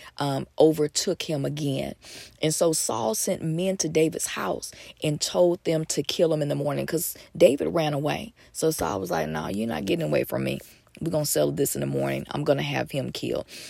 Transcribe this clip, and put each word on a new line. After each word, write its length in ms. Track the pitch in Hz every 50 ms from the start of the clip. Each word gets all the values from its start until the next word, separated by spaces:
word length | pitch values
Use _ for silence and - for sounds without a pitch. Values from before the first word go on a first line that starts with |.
| - - - -
um, 260 | 143 143 135 135 - - _ -
overtook 640 | 147 160 156 160 151 147 - - - 208 170 - -
him 200 | - 160 143 139
again. 520 | 143 143 147 151 143 135 135 139 139 - - - - - - - - - - -
And 100 | 156 156
so 200 | - 180 170 160
Saul 420 | - - - 117 113 113 214 220
sent 260 | - - - - -
men 340 | - 165 160 165 185 190 190 190
to 120 | - 156
David's 380 | 160 160 160 160 - - - -
house 440 | - - - 190 - - - - - - - - - - -
and 160 | 156 151 -
told 440 | - - - 185 180 175 170 - -
them 200 | - 165 160 160
to 180 | - - - 143
kill 280 | - - - 180 165
him 120 | 160 151 147
in 60 | 147
the 40 | 143
morning 320 | 143 143 143 139 143 139
'cause 300 | - - 160 - - - - - - -
David 340 | - 170 180 139 147 160 156
ran 260 | 175 170 156 151 147
away. 400 | 139 147 147 143 - - - - _ - - -
So 160 | - - 160
Saul 300 | 160 - - - - -
was 100 | 190 175
like, 200 | 175 165 160 156
"No, 180 | - 156 156 147
you're 200 | - 101 110 117
not 180 | 98 76 98
getting 200 | 98 87 82 82
away 200 | 76 73 65 62
from 180 | - - 65 65
me. 160 | 65 67 - - - - - _ _ - -
We're 100 | 156 165
gonna 140 | 165 156 151
settle 280 | 147 - 151 147 147 143
this 220 | 156 143 135 -
in 60 | 139
the 60 | 139 139
morning. 380 | 139 135 135 139 135 135 - -
I'm 120 | - 143 147
gonna 180 | 151 143 143
have 300 | 151 143 143 131 127 -
him 220 | - 139 127 143 -
killed." 320 | - - 117 117 - - - - - - -